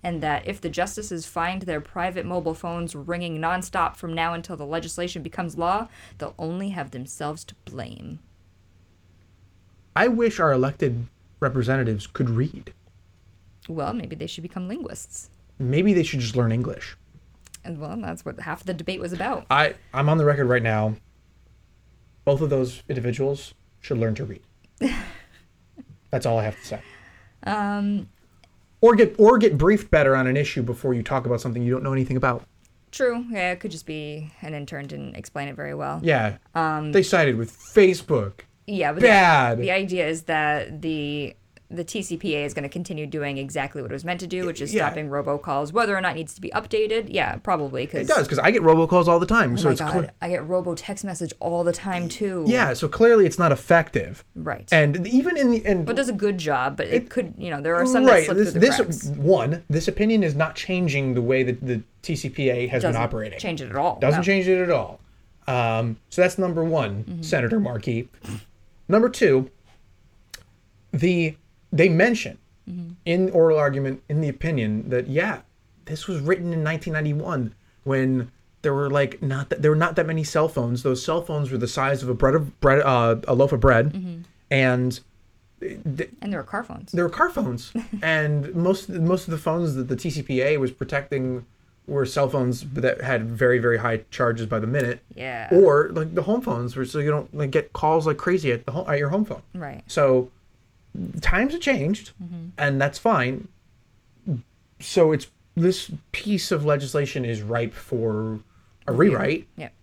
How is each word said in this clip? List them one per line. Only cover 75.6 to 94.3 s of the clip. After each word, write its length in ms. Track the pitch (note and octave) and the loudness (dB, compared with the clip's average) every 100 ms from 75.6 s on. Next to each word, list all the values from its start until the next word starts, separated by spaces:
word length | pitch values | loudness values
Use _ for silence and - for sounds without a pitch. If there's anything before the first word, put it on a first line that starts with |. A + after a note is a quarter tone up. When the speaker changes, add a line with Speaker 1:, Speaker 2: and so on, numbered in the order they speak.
| _ _ - | _ _ -12
Speaker 2:
this 220 | D#3 - | -10 -6
was 120 | E3+ | -4
written 300 | C#3+ F#3 F3 | 0 0 0
in 80 | E3 | -2
nineteen 300 | D3+ D#3+ - | -2 -2 -4
ninety-one 640 | D#3 D3+ D3 E3 D3+ A2+ - _ _ C#3 | -2 -2 -2 -2 -4 -4 -8 _ _ -2
when 440 | C3+ C3 C3 B2 _ _ _ | 0 2 0 -2 _ _ _
there 120 | D3+ | -2
were, 160 | C#3 C#3+ | 0 0
like, 320 | C#3+ C#3 - | 2 0 -2
not 260 | C#3+ C3+ C#3 | -4 -4 -4
that, 120 | - | 2
there 100 | D3+ | 4
were 60 | D3+ | 4
not 180 | E3+ E3 | 2 2
that 100 | D#3+ | 0
many 180 | D#3+ | -2
cell 240 | D3 D#3 D#3+ | 0 0 2
phones. 340 | D#3 A#2+ B2 | 0 -2 0
Those 200 | C3+ B2+ | 0 0
cell 180 | - E3 | 0 -2
phones 280 | E3+ D3+ C3+ | -2 -4 -2
were 60 | C3 | -2
the 100 | A#2 | -2
size 360 | - C3+ C#3 | 0 0 0
of 60 | B2+ | -2
a 40 | |
bread 220 | A#2+ C3+ D#3 | 2 4 4
of, 240 | D3 - | 0 2
bread, 200 | C#3 C#3 | 4 6
uh, 340 | C#3 B2+ A#2 A2+ - | 6 4 4 2 2
a 60 | |
loaf 180 | B2 C#3 | 4 4
of 80 | C3 | 6
bread, 320 | C3+ A#2 C#3+ | 6 6 4
Speaker 1:
Mm-hmm. 280 | F3 F3+ E3+ F3 _ _ | -2 -8 -10 -14 _ _
Speaker 2:
and 480 | C#3 C3 B2+ B2+ B2 - _ _ _ _ _ | 2 4 4 0 -2 -12 _ _ _ _ _
th-, 480 | - - D#3+ C#3 - - | -12 -8 -8 -6 -8 -8
Speaker 1:
And 100 | G3+ | -6
there 60 | F3+ | -6
were 60 | - | -6
car 180 | G3+ | -8
phones. 280 | A#3+ - - | -8 -14 -6
Speaker 2:
there 120 | F3 F3 | 0 0
were 40 | |
car 200 | - F4+ | 2 0
phones, 420 | D4 G#3 A#2+ - A#3 A#3 | 2 -2 -4 -6 -10 -8
Speaker 1:
<laughs> 140 | G3+ | -4
Speaker 2:
and 500 | E3 D#3 D3+ D3 C#3 | 0 2 2 0 -2
most, 360 | E3+ F3 F#3+ - | 0 2 0 -2
most 360 | F3+ E3 F#3 F3+ | -2 2 2 -2
of 40 | |
the 60 | D#3+ | -4
phones 360 | D#3+ E3 E3+ C3 | -2 0 0 -2
that 120 | B2+ | -2
the 80 | B2 | -4
T 140 | B2+ | -4
C 120 | C#3 | -6
P 200 | C3+ B2+ | -2 0
A 160 | C#3 D3+ | 2 2
was 140 | B2+ | 0
protecting 720 | B2+ C3+ C#3+ C#3+ C#3 B2+ B2+ A#2+ _ _ _ - | -4 -4 -4 -4 -4 -4 -6 -10 _ _ _ -6
were 180 | C#3+ C3 | -2 -2
cell 240 | D3 C#3 | 0 0
phones 320 | C#3 B2 A#2+ C#3+ | 0 0 -2 -6
that 280 | C3 B2 - | -2 -2 -2
had 280 | B2 B2 A2+ | -2 -2 -2
very, 280 | A2+ B2 B2 | 0 2 4
very 200 | A#2+ A#2 | 2 2
high 220 | A#2 A2+ - | 0 -4 -6
charges 340 | - A#2+ | -2 -2